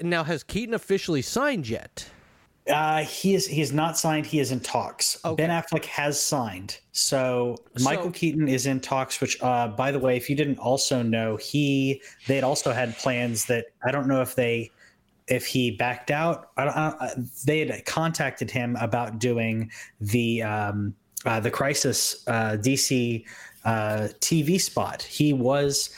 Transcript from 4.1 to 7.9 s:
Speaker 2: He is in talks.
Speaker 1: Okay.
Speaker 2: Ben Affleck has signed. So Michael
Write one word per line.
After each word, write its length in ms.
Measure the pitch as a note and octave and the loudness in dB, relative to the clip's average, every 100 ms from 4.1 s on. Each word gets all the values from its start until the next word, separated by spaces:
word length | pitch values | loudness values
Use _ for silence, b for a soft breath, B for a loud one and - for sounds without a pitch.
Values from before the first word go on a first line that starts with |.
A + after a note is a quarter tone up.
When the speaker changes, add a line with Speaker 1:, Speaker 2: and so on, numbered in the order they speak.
| D#3 D3+ | 0 0
Speaker 2:
He 120 | D#3 | 0
is 140 | B2 | 0
in 80 | B2+ | -2
talks. 580 | - A#2+ G2+ - - - | -2 -2 -2 -2 -4 -2
Speaker 1:
Okay. 180 | E3+ D#3+ | -4 0
Speaker 2:
Ben 60 | D#3+ | 2
Affleck 380 | E3+ D#3+ D#3+ - | 0 0 -4 -2
has 340 | - D3 D3 | -2 0 0
signed. 600 | - C#3+ A#2 F#2 F#2+ - _ | 0 0 -2 -6 -12 -14 _
So 640 | - - C#3 B2+ B2 B2 A#2+ - B2 | -2 0 2 2 2 0 -4 -8 0
Michael 260 | C3+ | 2